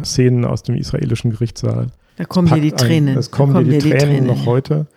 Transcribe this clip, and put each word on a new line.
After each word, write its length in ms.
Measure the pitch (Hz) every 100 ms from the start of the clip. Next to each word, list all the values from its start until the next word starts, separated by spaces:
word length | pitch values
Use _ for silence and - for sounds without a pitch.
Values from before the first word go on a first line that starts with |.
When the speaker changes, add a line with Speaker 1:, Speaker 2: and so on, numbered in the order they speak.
| -
Speaker 1:
Szenen 400 | - 127 123 120
aus 180 | 120
dem 120 | - -
israelischen 560 | - - - 117 120
Gerichtssaal. 560 | 110 117 - 113 113 120 - _ -
Speaker 2:
Da 80 |
kommen 240 | - 185 175
Speaker 1:
Es 60 |
Speaker 2:
dir 80 | 156
die 80 | 151
Speaker 1:
packt 140 | 147
einen, 60 | 123
Speaker 2:
Tränen. 280 | 160 143 131
Speaker 1:
es 120 | -
Speaker 2:
Da 80 | -
Speaker 1:
kommen 160 | 143
Speaker 2:
kommen 120 | 139 131
Speaker 1:
dir 60 |
die 40 | 147
Speaker 2:
dir 40 |
die 140 | 147 135
Speaker 1:
Tränen 180 | 143 139
Speaker 2:
Tränen, 120 | 127
Speaker 1:
noch 120 | 123
Speaker 2:
ja. 60 | 135
Speaker 1:
heute. 420 | 123 - 151 151